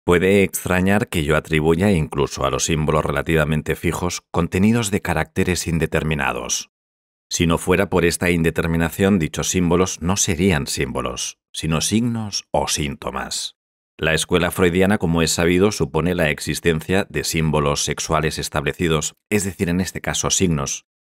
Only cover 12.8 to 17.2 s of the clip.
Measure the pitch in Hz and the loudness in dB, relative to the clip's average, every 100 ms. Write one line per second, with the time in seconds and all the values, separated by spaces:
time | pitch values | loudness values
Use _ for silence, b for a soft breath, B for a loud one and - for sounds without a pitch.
12.8 | 73 67 - 65 64 - - - _ _ | -4 -6 -8 -8 -8 -8 -10 -14 _ _
13.8 | _ - 78 78 - 90 85 82 92 85 | _ -4 0 0 2 0 0 2 2 4
14.8 | 92 104 87 82 78 - 85 90 101 104 | 2 2 2 2 2 2 2 4 2 0
15.8 | 73 78 80 87 78 73 - 71 85 78 | -2 0 0 0 0 0 -4 -2 0 0
16.8 | - 92 - 78 | 0 -2 0 -4